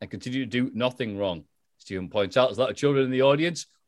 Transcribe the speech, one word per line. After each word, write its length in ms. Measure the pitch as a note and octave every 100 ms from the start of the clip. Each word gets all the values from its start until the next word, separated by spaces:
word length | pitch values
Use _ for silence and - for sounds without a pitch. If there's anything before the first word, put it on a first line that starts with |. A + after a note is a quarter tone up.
and 100 | -
continue 300 | G2+ B2+ C3
to 60 | A#2+
do 240 | B2 B2+
nothing 420 | G#2+ B2+ - A#2 G2+
wrong. 280 | G2 E2+ - _ _ _
Stephen 300 | - F#2+ F2+
points 280 | G#2+ F#2+ B2+
out, 120 | B2+
"There's 100 | G#2
a 40 |
lot 80 | B2+
of 60 | G2+
children 280 | C#3+ C#3
in 80 | C3
the 100 | B2+
audience. 440 | C3+ D3 E3 E3 - _